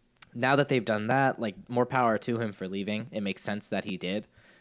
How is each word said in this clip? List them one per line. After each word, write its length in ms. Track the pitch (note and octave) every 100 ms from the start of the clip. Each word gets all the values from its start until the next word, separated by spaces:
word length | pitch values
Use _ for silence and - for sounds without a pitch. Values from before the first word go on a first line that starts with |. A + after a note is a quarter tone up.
| _ _ -
now 240 | A#2+ B2+ C#3
that 100 | C#3
they've 160 | C3
done 240 | G#2+ G#2+ A2
that, 320 | C3 C3+ -
like, 300 | A2 F#2+ -
more 160 | B2 B2
power 320 | C3 A#2+ G#2+
to 220 | - A#2
him 120 | A2+
for 160 | G2 F#2+
leaving. 400 | G2 G2+ G#2+ A#2
It 100 | A2
makes 200 | G2 F#2
sense 280 | - G#2 -
that 160 | G2+ G2+
he 100 | F#2
did, 320 | F2+ G#2 - _ - -